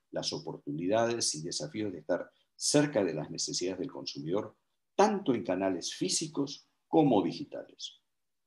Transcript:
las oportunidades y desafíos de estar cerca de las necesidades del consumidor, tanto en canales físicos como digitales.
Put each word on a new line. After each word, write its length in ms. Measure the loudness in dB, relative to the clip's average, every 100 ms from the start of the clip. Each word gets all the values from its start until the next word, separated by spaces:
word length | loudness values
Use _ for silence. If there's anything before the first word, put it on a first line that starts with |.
| _
las 220 | -6 -4
oportunidades 1000 | -4 -8 -10 -8 -4 2 2 2 2 -2
y 80 | -2
desafíos 500 | -6 -6 -6 -4 -6
de 60 | -6
estar 320 | -2 -2 -2 _ _ -4
cerca 440 | 2 4 4 2
de 100 | 2
las 160 | 0 -4
necesidades 480 | -6 -4 -2 -2 -2
del 140 | -6
consumidor, 640 | -6 -10 -8 -2 -2 -2 -12 _ _ _ 4
tanto 360 | 4 4 0
en 120 | 0
canales 500 | 0 0 0 0 -4
físicos 720 | -4 -2 -2 -2 -4 -4 -6 _ _ _
como 340 | 4 6 6
digitales. 800 | 2 -4 -10 -10 -14 -14 -14 -14 _ _ _ _